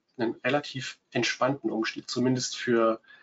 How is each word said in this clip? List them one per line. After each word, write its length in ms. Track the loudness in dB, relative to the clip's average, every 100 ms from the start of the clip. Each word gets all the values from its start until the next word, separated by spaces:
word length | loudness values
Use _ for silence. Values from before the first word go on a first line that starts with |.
| _ -2
einen 160 | -2 0
relativ 560 | 0 0 -2 -8 -10 -12 _
entspannten 600 | -2 -2 0 0 0 -2
Umstieg, 380 | -2 -2 -6 -6
zumindest 480 | 0 2 2 -2 -4
für 460 | 2 4 4 2 -6 -20